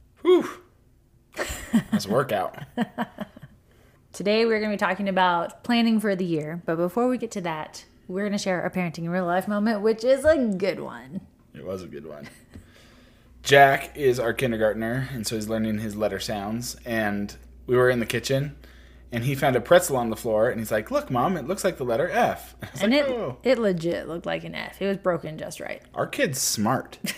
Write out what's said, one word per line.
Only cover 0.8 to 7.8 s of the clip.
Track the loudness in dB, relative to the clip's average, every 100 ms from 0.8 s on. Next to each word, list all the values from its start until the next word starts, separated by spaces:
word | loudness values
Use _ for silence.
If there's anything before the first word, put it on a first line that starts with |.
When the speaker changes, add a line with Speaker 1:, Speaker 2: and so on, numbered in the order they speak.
| _ _ _ _ _ -10 -8 -8 -2 -2 0
Speaker 1:
That's | -4 0
a |
workout. | 0 2 0 -2 -6 -12 -6
<laughs> | -6 -6 -8 -10 -16 -16 -20 -20 _ _ _ _ _
Speaker 2:
Today, | -6 0 2 2
we're | 2
gonna | 0
be | 0
talking | 0 0 0
about | 2 4 4 0 -6
planning | 0 2 4 4
for | 2 0
the |
year, | 0 -2 -2 -6
but | -2 0
before | 0 2 0
we | 0
get | -4
to | -6
that, | -4 -4 -8 -14